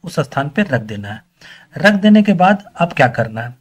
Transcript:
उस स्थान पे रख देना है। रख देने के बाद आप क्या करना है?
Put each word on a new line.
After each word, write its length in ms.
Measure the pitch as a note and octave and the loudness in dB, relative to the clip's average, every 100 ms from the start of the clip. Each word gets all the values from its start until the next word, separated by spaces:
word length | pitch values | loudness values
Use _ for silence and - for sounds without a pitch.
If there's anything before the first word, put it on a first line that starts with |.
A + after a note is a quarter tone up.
उस 160 | F3 - | -8 -6
स्थान 280 | D3 - D3 | -6 -6 -4
पे 140 | - | -4
रख 180 | G3+ B2 | -2 -4
देना 260 | G#2+ G#2 G2+ | -6 -10 -10
है। 120 | A2 _ _ - - _ C#3 | -14 _ _ -20 -20 _ 0
रख 140 | G3 G3+ | 2 4
देने 280 | G#3 G#3+ | 4 4
के 100 | G#3+ F3+ | 4 2
बाद 280 | F3+ G3+ - - | 2 2 -4 -6
आप 160 | E3+ | -4
क्या 140 | - B2+ | 0 0
करना 320 | B2 A2 A2 | 0 -6 -8
है? 140 | A#2+ - | -12 -16